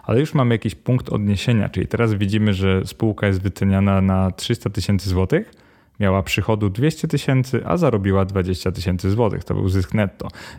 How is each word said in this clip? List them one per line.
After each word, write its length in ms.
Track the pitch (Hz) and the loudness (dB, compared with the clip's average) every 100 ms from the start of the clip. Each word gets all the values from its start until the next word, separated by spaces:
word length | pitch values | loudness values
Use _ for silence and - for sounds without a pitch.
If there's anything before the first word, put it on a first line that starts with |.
Ale 180 | - 117 | 0 0
już 140 | 151 | 2
mamy 200 | 151 123 | 2 2
jakiś 200 | 117 110 | 2 -2
punkt 340 | - - 123 - | -6 -2 -2 0
odniesienia, 600 | 117 104 101 - 117 98 | -2 0 -2 0 0 0
czyli 180 | - - | -2 -4
teraz 280 | 110 117 | 0 0
widzimy, 400 | 104 101 107 107 | 0 0 2 2
że 320 | 95 95 95 90 | 2 2 2 -2
spółka 400 | - 113 107 104 | -2 -2 0 0
jest 160 | 95 | 0
wyceniana 580 | 95 - 98 98 98 98 | -2 -2 0 2 4 4
na 300 | 95 95 95 | 2 2 0
trzysta 400 | 92 - 117 - | -2 -4 -2 -2
tysięcy 380 | 101 90 98 98 | -4 -2 0 0
złotych, 560 | 92 92 160 220 - _ _ _ _ | 0 2 0 -2 -14 _ _ _ _
miała 220 | 101 95 | 0 0
przychodu 480 | 92 - 101 110 104 | 0 -2 0 0 0
dwieście 380 | 95 147 160 160 | 0 -2 -2 -2
tysięcy, 580 | 151 - 131 123 120 - | -2 0 0 0 -2 -2
a 100 | 175 | 0
zarobiła 480 | 156 113 98 95 | 2 2 2 2
dwadzieścia 480 | 95 98 90 92 95 | 2 0 0 -2 -2
tysięcy 380 | 87 92 92 95 | -4 -2 0 0
złotych. 340 | 107 117 95 | 2 0 -2
To 100 | - | -4
był 140 | 101 98 | -2 0
zysk 260 | 95 90 | 0 0
netto. 340 | 113 101 - - - - | 0 0 -2 -12 -12 -18